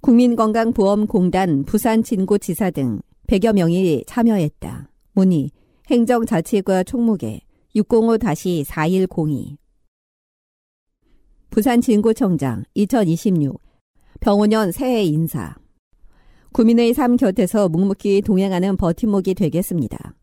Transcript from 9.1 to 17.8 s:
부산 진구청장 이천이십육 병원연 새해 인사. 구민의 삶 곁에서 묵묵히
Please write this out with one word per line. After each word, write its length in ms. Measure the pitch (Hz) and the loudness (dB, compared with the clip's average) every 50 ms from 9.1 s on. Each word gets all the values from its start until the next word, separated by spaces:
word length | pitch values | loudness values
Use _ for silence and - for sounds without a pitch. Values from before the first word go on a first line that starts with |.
| - - 160 151 147 123 - - 143 - _ _ _ _ _ _ _ _ _ _ _ _ _ _ _ _ _ _ _ _ _ _ _ _ _ _ _ _ _ _ _ _ _ _ _ _ _ _ | -2 -4 -2 -2 -4 -4 -6 -10 -16 -20 _ _ _ _ _ _ _ _ _ _ _ _ _ _ _ _ _ _ _ _ _ _ _ _ _ _ _ _ _ _ _ _ _ _ _ _ _ _
부산 300 | - 220 208 269 240 240 | -2 0 0 2 2 2
진구청장 840 | 240 - 220 208 208 226 226 - - 196 175 151 139 131 117 92 131 _ _ | 2 2 2 2 2 2 0 2 0 0 0 0 -2 -4 -4 -6 -10 _ _
이천이십육 840 | - 208 190 - 247 208 165 165 165 - 220 185 165 147 135 165 - _ _ _ _ _ _ _ _ _ _ _ - | -2 -2 0 2 0 2 0 0 0 0 0 0 0 0 -2 -4 -8 _ _ _ _ _ _ _ _ _ _ _ -4
병원연 540 | - - 202 202 208 214 214 220 214 185 - | 0 2 2 4 4 2 2 2 0 -2 -2
새해 300 | - 277 254 254 226 208 | -4 -4 -2 0 0 0
인사. 520 | 170 151 156 165 160 - 151 92 78 - - _ _ _ _ _ _ _ _ _ - _ _ _ - - _ _ _ | 0 0 0 -2 -4 -4 -8 -10 -10 -14 -18 _ _ _ _ _ _ _ _ _ -20 _ _ _ -20 -20 _ _ _
구민의 420 | - - 226 220 233 233 240 233 247 | -2 2 2 4 4 4 4 2 2
삶 220 | 269 285 240 240 | 0 2 2 2
곁에서 540 | 247 277 202 190 - 202 180 - 220 202 180 | 2 2 0 2 0 -2 0 0 0 0 0
묵묵히 520 | 156 165 | 0 0